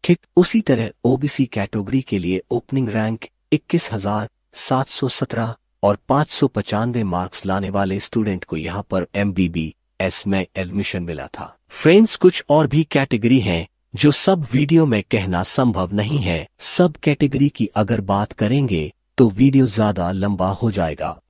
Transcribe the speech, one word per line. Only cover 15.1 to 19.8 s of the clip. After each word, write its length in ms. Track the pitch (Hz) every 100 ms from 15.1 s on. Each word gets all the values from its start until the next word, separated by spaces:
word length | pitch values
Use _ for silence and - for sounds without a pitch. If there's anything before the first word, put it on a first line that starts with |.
कहना 320 | 113 92 90
संभव 480 | 92 - 123 98 90
नहीं 260 | 101 104 143
है। 300 | 92 82 73 _
सब 380 | - - 175 147
कैटेगरी 520 | - 143 143 139 143
की 180 | - 110
अगर 340 | 104 104 113
बात 320 | 98 101 104
करेंगे, 600 | - 107 135 131 87 76 _ _ -
तो 100 | 120
वीडियो 380 | 98 139 135 127
ज्यादा 440 | 110